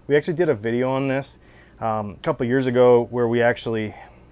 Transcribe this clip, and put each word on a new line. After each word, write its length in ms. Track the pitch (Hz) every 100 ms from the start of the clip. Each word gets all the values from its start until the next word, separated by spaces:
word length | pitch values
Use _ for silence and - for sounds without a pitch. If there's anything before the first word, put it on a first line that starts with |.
| -
We 100 | 147
actually 180 | 185
did 160 | 160 170
a 40 |
video 360 | 110 113 120 127
on 180 | 135 139
this, 300 | 135 135 - - - - -
um, 380 | 113 110 101 87
a 20 |
couple 220 | 165 139
years 220 | 120 131 127
ago 400 | 123 123 120 117
where 200 | 120 117
we 140 | 120
actually 540 | 117 117 120 113 107 - - - -